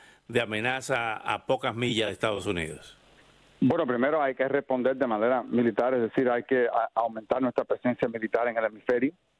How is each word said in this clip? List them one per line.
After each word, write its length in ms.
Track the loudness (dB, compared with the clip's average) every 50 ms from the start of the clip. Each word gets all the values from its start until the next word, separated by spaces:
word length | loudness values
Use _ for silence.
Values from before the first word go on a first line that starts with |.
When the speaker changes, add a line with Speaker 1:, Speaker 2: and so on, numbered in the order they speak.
| -20 -20 -20 _ _ -2
Speaker 1:
de 100 | -2 -2
amenaza 760 | 0 0 -2 -2 -2 -2 -2 -4 -2 -2 -2 -2 -2 -4 -6
a 320 | -6 -4 -4 -4 -4 0
pocas 300 | -2 -2 0 0 -4 -2
millas 320 | -2 -2 -2 0 0 -2
de 60 | -2 -2
Estados 320 | -2 -2 -2 -2 -2 -2
Unidos? 520 | -2 -2 -2 -2 -4 -8 -12 -16 -20 -20 _ _ _ _ -20 -20 -20 _ _ _ _ _ _
Speaker 2:
Bueno, 260 | 2 2 2 2 0
primero 360 | 0 0 0 2 2 2 2
hay 120 | 0 0 0
que 140 | -2 -2
responder 480 | 0 0 -2 0 0 -2 0 2 0 0
de 120 | 0 0
manera 360 | 0 0 2 2 2 2 0 -2
militar, 500 | 0 0 2 2 2 2 2 0 2 2
es 100 | 0 0
decir, 260 | 0 0 0 2 2
hay 140 | 2 0 0
que 240 | 0 2 2 2
a-, 220 | 2 2 0 -2 0 0
aumentar 460 | 0 0 0 -4 -8 -4 -2 0 0
nuestra 240 | 0 0 0 -2 0
presencia 420 | 0 -2 0 0 -2 0 0 -2
militar 400 | -2 -2 -4 -4 -2 0 0 0
en 100 | 0 0
el 60 | 0 -2
hemisferio. 480 | -2 -4 -4 0 0 2 2 2 0 -2 _ _ _ _